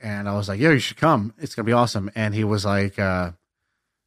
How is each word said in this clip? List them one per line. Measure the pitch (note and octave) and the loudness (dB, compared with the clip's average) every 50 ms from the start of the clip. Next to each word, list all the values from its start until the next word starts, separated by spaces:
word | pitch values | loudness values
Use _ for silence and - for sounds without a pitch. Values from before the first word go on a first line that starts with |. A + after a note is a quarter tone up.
and | A#2+ G#2+ G#2 G2+ G2+ | -10 -8 -8 -6 -6
I | G2+ G2+ | -4 -4
was | G#2 G2 G2+ | -4 -4 -4
like, | G2 G2+ | -2 2
"Yo, | C#3 E3 | 4 4
you | D#3 B2 | 4 2
should | - - - | 0 -2 -2
come. | - D3 D#3+ D#3 A2+ G2+ A#2 - | 2 2 4 4 4 2 -2 -6
It's | - D#3+ - - | -10 -12 -10 -8
gonna | - G#2+ | -4 0
be | A2+ | 2
awesome." | A#2+ A#2+ A#2+ A#2 - G#2+ F#2+ G2+ - | 4 4 4 2 0 -4 -6 -6 -4
And | A2+ A2 G#2+ G#2 | -4 -4 -2 -2
he | A2 G#2+ | 0 0
was | G#2 G#2+ G#2 G2 | 0 0 0 0
like, | G#2 G2+ G2+ G2+ G2 - - | 0 0 0 0 -2 -2 -2
uh, | G2+ F#2+ F#2 F2+ F2+ F2 F2+ - _ _ _ _ _ _ _ _ _ _ _ _ _ | -2 0 0 -2 -2 -4 -8 -12 _ _ _ _ _ _ _ _ _ _ _ _ _